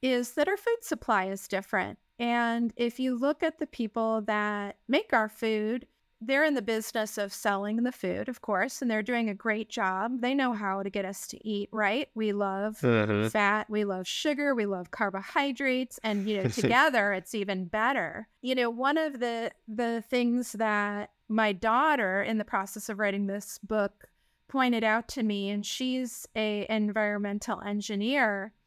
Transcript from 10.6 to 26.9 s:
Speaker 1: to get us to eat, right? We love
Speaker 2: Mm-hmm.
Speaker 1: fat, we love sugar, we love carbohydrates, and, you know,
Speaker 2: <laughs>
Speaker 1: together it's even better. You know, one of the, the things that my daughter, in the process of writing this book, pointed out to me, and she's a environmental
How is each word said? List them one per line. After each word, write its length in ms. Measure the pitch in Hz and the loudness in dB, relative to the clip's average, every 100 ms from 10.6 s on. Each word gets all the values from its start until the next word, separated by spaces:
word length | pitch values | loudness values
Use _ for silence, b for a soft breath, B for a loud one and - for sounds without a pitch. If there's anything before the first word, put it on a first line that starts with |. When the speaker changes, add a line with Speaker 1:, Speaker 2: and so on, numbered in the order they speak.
| 208 196 | -2 -2
Speaker 1:
to 80 | 196 | -2
get 140 | 202 | -4
us 240 | 190 196 - | -4 -6 -12
to 180 | - 214 | -10 -4
eat, 220 | 208 202 | -4 -4
right? 340 | 220 208 226 294 - | 0 2 2 -2 -2
We 160 | 220 | 0
love 480 | 202 202 190 208 214 | 0 0 0 -4 0
Speaker 2:
Mm-hmm. 480 | 135 117 107 104 110 | 4 4 4 4 2
Speaker 1:
fat, 420 | 214 202 214 208 | 4 4 2 0
we 140 | 214 | -2
love 240 | 202 185 185 | 0 -2 -4
sugar, 480 | - 311 294 294 254 | -2 0 0 2 2
we 100 | 208 | 0
love 260 | 190 180 | -2 -6
carbohydrates, 1080 | - 208 190 190 - 277 247 277 254 254 - | -2 -2 -2 -4 0 0 0 0 0 -2 -4
and, 240 | 220 208 196 | -2 -2 0
you 160 | 208 | 0
know, 60 | 175 | 0
Speaker 2:
<laughs> 0 | |
Speaker 1:
together 640 | 107 135 240 302 254 202 | 2 4 6 6 4 2
it's 240 | 190 185 220 | 0 -4 -4
even 300 | 202 190 180 | -2 -2 -2
better. 640 | 214 226 269 165 160 220 _ | 0 0 0 -2 -6 -14 _
You 140 | 247 262 | -2 0
know, 140 | 240 | 0
one 280 | 233 262 302 | 0 0 2
of 220 | 311 269 | 0 -2
the, 320 | 240 233 226 - - | -4 -2 -4 -8 -12
the 340 | 214 233 233 214 | -4 -2 -2 0
things 440 | 247 240 240 247 | 2 2 2 -2
that 580 | 208 220 208 208 208 208 _ _ | -2 2 2 0 -2 -8 _ _
my 240 | 220 214 | 2 2
daughter, 720 | 190 226 233 311 285 202 190 | 2 2 4 4 4 2 0
in 140 | 202 220 | 0 -2
the 80 | 208 | 0
process 420 | 214 196 - - | -2 -4 -8 -8
of 120 | 202 | -2
writing 280 | 208 196 202 | 0 0 -2
this 320 | 202 202 - | -4 -8 -14
book, 460 | 202 220 202 _ - _ _ _ _ | -4 0 0 _ -20 _ _ _ _
pointed 360 | 277 254 233 220 | 0 2 4 4
out 240 | 220 233 | 2 0
to 140 | - | -2
me, 260 | 220 208 196 | 0 0 -2
and 160 | 208 208 | -4 -4
she's 600 | - 254 254 254 - - - | -4 -2 -2 -4 -8 -8 -2
a 280 | 214 208 - | -2 -2 -2
environmental 920 | 220 214 | 0 0